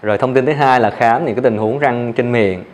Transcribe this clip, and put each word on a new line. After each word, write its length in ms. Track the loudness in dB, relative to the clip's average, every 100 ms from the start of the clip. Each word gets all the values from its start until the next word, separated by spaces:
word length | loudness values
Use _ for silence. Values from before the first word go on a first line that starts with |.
Rồi 160 | -2 0
thông 160 | 2
tin 120 | 2 0
thứ 60 |
hai 280 | 2 2 4
là 100 | 2
khám 340 | 2 0 2
những 100 | -2
cái 80 | 0
tình 160 | 0 0
huống 200 | -2 -2
răng 340 | -2 -2 -4
trên 200 | -4 -2
miệng 320 | 0 0 -2 -10